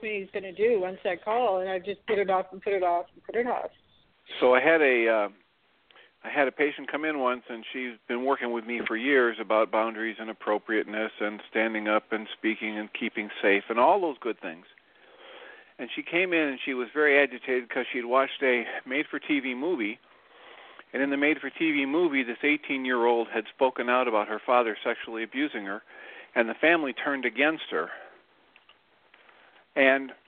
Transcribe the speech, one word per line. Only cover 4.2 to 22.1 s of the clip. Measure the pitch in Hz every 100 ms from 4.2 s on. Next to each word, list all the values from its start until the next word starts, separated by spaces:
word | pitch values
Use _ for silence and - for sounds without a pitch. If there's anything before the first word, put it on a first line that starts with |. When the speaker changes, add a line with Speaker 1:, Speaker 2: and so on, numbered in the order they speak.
| - -
Speaker 2:
So | 127
I | 127
had | 143 165
a, | 143 123 113
uh, | 113 104 101 _ _ _ _ _ _ - _
I | 113
had | 139 135
a |
patient | - 147 143 139
come | 147
in | 156 147
once, | 127 123 -
and | 117 110
she's | 131 127 113 -
been | 120
working | 131 135 120
with | 117
me | 110 120 -
for | 113
years | 127 139 120 110
about | 101 110 110
boundaries | 110 113 110 113 104
and | 110
appropriateness | 113 - - - 110 - 107 110 -
and | 104 104 -
standing | 117 110 110 107
up | 107 -
and | 110 110 -
speaking | 110 107 110 107
and | 107
keeping | - 113 - 104 -
safe | 107 101 -
and | 117
all | 135 202
those | 175 127
good | 117 104
things. | 92 82 - _ _ _ - - - - - - - -
And | 120
she | -
came | 135 170 185
in, | 165 147
and | 127
she | -
was | 127 120
very | 151 151 139
agitated | 139 123 - 127 120
'cause | 135 120
she'd | 127
watched | 117 127 135 -
a | 135 123 113 - 131
made-for-T | 135 151 151 - 143
V | 131
movie, | 123 156 165 107 104 _ _ _ - - - - - -
and | 123
in | 139
the | 139
made-for-T | 147 143 135 - 165
V | 147 139
movie, | 156 175